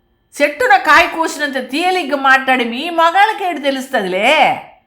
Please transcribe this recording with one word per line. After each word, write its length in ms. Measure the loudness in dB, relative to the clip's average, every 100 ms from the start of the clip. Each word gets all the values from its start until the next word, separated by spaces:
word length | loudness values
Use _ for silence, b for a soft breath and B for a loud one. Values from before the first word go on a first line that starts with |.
| _ _ _ -2
చెట్టున 360 | -2 0 2 2
కాయ 300 | 4 4 2
కోసినంత 500 | -2 -4 -4 -6 -6
తేలిగ్గా 600 | -6 -2 0 0 -2 -2
మాట్లాడి 480 | 0 0 0 0 -2
మీ 240 | -4 -4
మగాళ్ళకేడు 680 | 0 2 4 2 0 -4 -2
తెలుస్తదిలే. 1040 | -4 -4 -4 -4 -2 0 2 4 2 0 -8 _